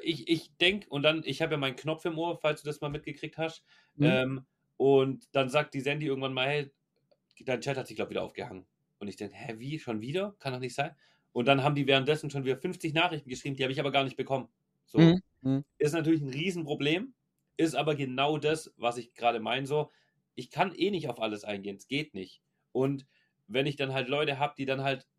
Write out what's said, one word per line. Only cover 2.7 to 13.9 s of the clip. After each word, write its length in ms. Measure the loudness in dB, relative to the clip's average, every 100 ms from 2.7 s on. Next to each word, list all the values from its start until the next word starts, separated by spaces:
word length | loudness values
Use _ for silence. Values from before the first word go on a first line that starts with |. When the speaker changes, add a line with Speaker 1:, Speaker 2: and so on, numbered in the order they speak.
| -8
Speaker 1:
mal 100 | -6
mitgekriegt 480 | -6 -10 -10 -12 -6
hast. 260 | -6 -8 _ _ _ 2
Speaker 2:
Mhm. 220 | 4 4
Speaker 1:
Ähm, 280 | 2 -4 -10 _ _ 0
und 560 | 4 6 4 -2 -4
dann 160 | -2 0
sagt 240 | 0 -2
die 60 | -4
Sandy 260 | -2 -2 -2
irgendwann 280 | -2 -2
mal, 140 | -2 0
"Hey, 240 | 0 -4 _ _ _ _ _ _ -12
dein 160 | -4 -2
Chat 160 | -2 -4
hat 100 | -6
sich, 80 | -6
glaub, 140 | -4
wieder 120 | -4
aufgehangen." 420 | -6 -8 -10 -12 -18 _ _ _
Und 100 | -12
ich 80 | -10
denk, 160 | -12
"Hä, 220 | -10 -12 -10
wie? 200 | -8 -8
Schon 220 | -6 -6
wieder? 360 | -4 -4 -4 -6
Kann 120 | -8
doch 80 | -6
nicht 140 | -6
sein." 220 | -4 -6 -8 _ _ _
Und 140 | 0 4
dann 160 | 6
haben 100 | 6 2
die 100 | 4
währenddessen 440 | 4 4 0 -2
schon 140 | -4
wieder 140 | -2 -2
fünfzig 360 | -4 -4 -2
Nachrichten 340 | 0 0 -2 -8
geschrieben, 260 | -8 -6 -2
die 80 |
hab 60 | -2
ich 100 | 0
aber 120 | 2